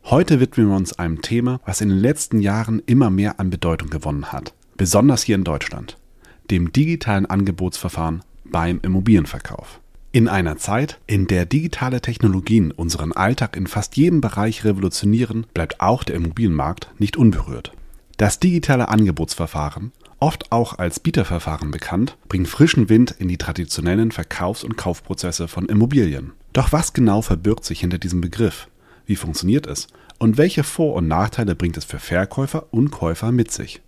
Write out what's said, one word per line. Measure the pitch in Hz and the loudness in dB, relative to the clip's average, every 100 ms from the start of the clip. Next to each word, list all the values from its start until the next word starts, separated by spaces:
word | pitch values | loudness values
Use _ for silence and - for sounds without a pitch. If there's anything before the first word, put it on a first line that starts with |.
| - | 2
Heute | 127 185 147 | 2 4 4
widmen | 127 - 107 | 4 4 4
wir | 98 | 4
uns | 92 - | -2 -4
einem | 85 80 | -4 -4
Thema, | - 117 123 127 - | -2 -2 0 -2 -6
was | 95 | -2
in | 104 | 2
den | 95 | 2
letzten | 117 156 - 113 | 2 0 0 0
Jahren | 101 104 110 110 - | 2 0 -2 -2 2
immer | 123 120 | 4 4
mehr | 95 104 - | 4 0 0
an | 92 | -4
Bedeutung | 87 85 82 76 | -2 -2 -2 -4
gewonnen | 78 76 73 69 | -6 -4 -6 -6
hat, | 67 - _ _ - | -10 -12 _ _ -4
besonders | 92 104 135 117 | 2 6 6 4
hier | - 101 | 2 0
in | |
Deutschland, | 90 73 - - - - _ _ - - - | 0 -4 -6 -10 -14 -20 _ _ -20 -20 -2
dem | 92 85 | 0 2
digitalen | 127 156 165 - 98 95 | 2 2 0 -2 -2 0
Angebotsverfahren | 98 98 87 92 - 87 - 82 82 - - - | 0 0 -2 -4 -4 -8 -4 -4 -4 -10 -20 -6
beim | 85 85 85 | -2 0 -2
Immobilienverkauf. | 92 92 104 101 73 - - - - - _ - - | 0 0 4 4 4 -8 -12 -14 -16 -20 _ -20 0
In | 123 113 | 2 4
einer | 98 85 73 | 2 -2 -4
Zeit, | - 110 147 - - | -4 -2 -4 -8 -4
in | 104 95 | -2 2
der | 92 85 | 0 2
digitale | 151 165 - 127 127 | 0 -2 -4 -4 -4
Technologien | - 113 110 92 92 110 82 | -4 0 2 2 2 4 4
unseren | - 85 80 78 | -2 -4 -2 -4
Alltag | - 95 127 113 - | 0 0 0 -4 -4
in | 92 | -6
fast | - - - | -6 -4 2
jedem | 165 160 | 4 4
Bereich | 113 - 107 110 | 0 -2 -2 0
revolutionieren, | 110 98 95 - 101 113 123 110 113 | 0 0 -2 0 2 2 0 -4 -6
bleibt | - 80 - | -6 -6 0
auch | 92 123 - | 0 2 -2
der | 85 | -4
Immobilienmarkt | 82 80 110 78 71 85 - - | -4 0 0 2 -2 -6 -14 -2
nicht | 104 - | -2 6
unberührt. | 117 82 - 60 - - - - _ - | 4 4 -4 -8 -12 -18 -20 -20 _ 0
Das | 104 - | 0 4
digitale | 180 170 - 131 120 | 2 2 2 0 2
Angebotsverfahren, | 110 101 78 80 - 78 76 73 71 107 _ - - | 4 4 2 -4 -4 -4 -4 -6 -6 -12 _ -20 -2
oft | 156 - - | -2 -2 -2
auch | 117 117 - | -2 -2 -2
als | 90 - | -4 -2
Bieterverfahren | 165 147 95 85 80 76 76 | -2 -2 -2 -4 -4 -6 -6
bekannt, | 73 - 90 131 - - | -8 -4 -2 -2 -4 -6
bringt | 95 87 | -2 -2
frischen | - 165 - 104 | 4 4 6 6
Wind | 113 123 - | 6 4 0
in | 92 | -4
die | 90 | -4
traditionellen | - 80 82 - 82 98 113 | -4 -6 -6 -2 0 2 0
Verkaufs- | - 82 - 90 113 - | -2 -8 -4 -4 -4 -8
und | - | -6
Kaufprozesse | 90 85 - 90 90 - 82 | -6 -6 -8 -8 -6 -6 -6
von | - - | -6 0
Immobilien. | 104 120 139 92 69 65 - - | 2 4 4 2 -2 -10 -16 -4
Doch | - - | 0 2
was | 151 165 | 0 0
genau | - 113 101 | 2 2 2
verbirgt | - 82 95 113 | 0 0 0 -2
sich | - 80 | -4 -4
hinter | 90 87 | -2 -2
diesem | 90 90 | -2 -2
Begriff? | 85 92 110 - - _ _ _ - | -4 0 -2 -2 -20 _ _ _ -4
Wie | 98 | -4
funktioniert | 80 76 87 131 147 | -2 -4 0 0 -2
es? | 71 - _ - - | -12 -12 _ -20 0
Und | 113 113 | 2 4
welche | 175 160 143 | 2 2 -4
Vor- | - 156 90 | 0 0 0
und | 82 | 0
Nachteile | 80 104 - 110 85 | 2 0 -2 -2 0
bringt | 87 80 | -2 -4
es | - | -10
für | 71 | -12
Verkäufer | - 87 98 - 135 160 - | -2 -2 -2 -2 -4 -4 -4
und | 113 143 | 0 0
Käufer | - 82 82 113 | 0 -4 -2 0
mit | 123 - | 0 0
sich? | - - - | -4 -10 -14